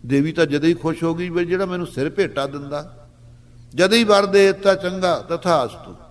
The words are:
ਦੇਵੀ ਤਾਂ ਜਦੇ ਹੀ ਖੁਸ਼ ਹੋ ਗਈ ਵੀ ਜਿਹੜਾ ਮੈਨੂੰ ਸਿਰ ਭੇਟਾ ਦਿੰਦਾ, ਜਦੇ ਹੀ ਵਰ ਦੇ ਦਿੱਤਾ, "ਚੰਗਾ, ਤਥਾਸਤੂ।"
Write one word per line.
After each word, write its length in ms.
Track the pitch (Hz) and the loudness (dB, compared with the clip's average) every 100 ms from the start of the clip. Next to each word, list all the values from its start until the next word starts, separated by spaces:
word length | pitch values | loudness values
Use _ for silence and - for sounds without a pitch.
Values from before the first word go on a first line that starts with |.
| 123 | 0
ਦੇਵੀ 260 | 139 151 | 0 0
ਤਾਂ 140 | 160 160 | 0 0
ਜਦੇ 220 | 143 160 | 0 0
ਹੀ 60 | |
ਖੁਸ਼ 300 | 170 160 165 | 0 -2 -4
ਹੋ 100 | 165 | -4
ਗਈ 140 | 165 180 | -4 -4
ਵੀ 160 | 170 | -4
ਜਿਹੜਾ 220 | 175 185 190 | -2 -2 -4
ਮੈਨੂੰ 200 | 180 160 | -6 -8
ਸਿਰ 240 | 120 143 | -6 -6
ਭੇਟਾ 360 | 196 180 - 139 | -2 -4 -2 -6
ਦਿੰਦਾ, 640 | 143 143 147 156 - - _ - - - - - | -8 -10 -10 -12 -20 -20 _ -20 -20 -20 -20 -12
ਜਦੇ 220 | 127 190 226 | 0 2 4
ਹੀ 80 | |
ਵਰ 220 | 220 202 202 | 4 4 4
ਦੇ 200 | 196 196 | 4 4
ਦਿੱਤਾ, 280 | 196 202 | 4 2
"ਚੰਗਾ, 520 | 185 175 185 185 147 113 | 2 -2 -2 -2 -2 -4
ਤਥਾਸਤੂ।" 680 | 165 180 160 117 - 139 87 - | -6 0 0 0 -6 -20 -20 -20